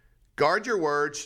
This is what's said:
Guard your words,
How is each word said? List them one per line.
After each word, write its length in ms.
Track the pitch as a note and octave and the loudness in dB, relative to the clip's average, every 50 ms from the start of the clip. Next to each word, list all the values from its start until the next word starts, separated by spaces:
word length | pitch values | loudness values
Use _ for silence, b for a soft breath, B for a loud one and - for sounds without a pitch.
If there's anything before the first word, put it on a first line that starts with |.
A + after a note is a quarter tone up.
| _ _ _ _ _ _ _ - | _ _ _ _ _ _ _ 0
Guard 260 | C#3+ D#3 F3+ G#3+ A3 | 2 2 2 0 0
your 120 | B3 A3+ F#3+ | -2 -2 0
words, 480 | D#3+ D3 D3 D3 D3 D3+ D3 - - | 0 0 0 0 0 -2 -4 -8 -14